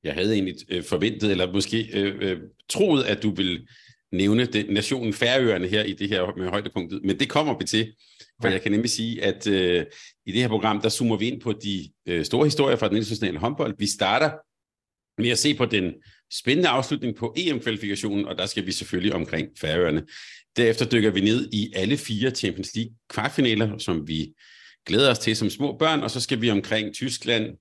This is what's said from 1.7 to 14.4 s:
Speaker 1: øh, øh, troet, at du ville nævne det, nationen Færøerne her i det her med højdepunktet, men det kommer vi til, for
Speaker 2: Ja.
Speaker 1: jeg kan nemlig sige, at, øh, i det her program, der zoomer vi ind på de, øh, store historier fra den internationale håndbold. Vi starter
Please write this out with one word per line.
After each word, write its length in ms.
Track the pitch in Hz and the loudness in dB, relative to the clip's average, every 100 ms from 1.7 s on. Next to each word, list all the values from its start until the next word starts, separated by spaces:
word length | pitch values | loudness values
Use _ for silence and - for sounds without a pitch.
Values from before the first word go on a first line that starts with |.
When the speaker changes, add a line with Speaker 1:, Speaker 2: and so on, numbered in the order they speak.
| 113 110 104 | -2 -2 -2
Speaker 1:
øh, 140 | 101 98 98 | -2 -2 -4
øh, 120 | 90 - _ _ | -4 -8 _ _
troet, 340 | - 190 147 123 | 2 4 4 2
at 120 | 101 | 0
du 80 | 110 87 | 0 0
ville 180 | 92 87 - - - _ _ | -2 -2 -8 -20 -20 _ _
nævne 340 | 90 98 110 123 | 0 4 4 2
det, 240 | 107 101 | 0 0
nationen 440 | 101 104 131 113 | 0 0 -2 -2
Færøerne 540 | 101 117 131 123 95 90 | 0 2 4 4 2 2
her 160 | 104 | 0
i 100 | 104 | -2
det 160 | 87 98 | -4 -2
her 280 | 98 90 - | 0 0 -2
med 100 | 92 | -2
højdepunktet, 540 | 101 101 - 85 95 | -2 -4 -6 -6 -4
men 160 | 95 95 | -2 0
det 100 | 135 | 0
kommer 280 | 147 151 123 | 2 0 -2
vi 60 | |
til, 300 | - 107 113 - _ _ - _ | 0 0 -2 -6 _ _ -20 _
for 60 | 98 | 0
Speaker 2:
Ja. 60 | |
Speaker 1:
jeg 80 | 95 | 0
kan 100 | - | 0
nemlig 180 | 104 117 | 0 0
sige, 340 | - 113 113 | -2 -4 -2
at, 240 | 101 95 104 | -2 -2 0
øh, 380 | 98 90 87 76 - - _ - | 2 4 2 0 -10 -20 _ -4
i 60 | |
det 100 | 98 | 0
her 60 | 123 | 2
program, 340 | 107 110 107 | 2 2 2
der 80 | - | 0
zoomer 280 | - 120 107 | 0 0 2
vi 100 | 113 | 0
ind 140 | 123 | -4
på 100 | 120 | -6
de, 380 | 104 101 95 76 _ - | -6 -4 -6 -8 _ -4
øh, 180 | 87 76 | -2 0
store 200 | 117 151 | 2 2
historier 300 | - 139 123 | 2 2 2
fra 120 | 110 | 2
den 80 | 104 | 0
internationale 420 | 104 110 101 80 | 0 -2 -2 -2
håndbold. 380 | 110 147 123 101 | -4 -2 -4 -2
Vi 80 | 101 | -4
starter 420 | - 95 113 151 151 | 0 2 4 2 -2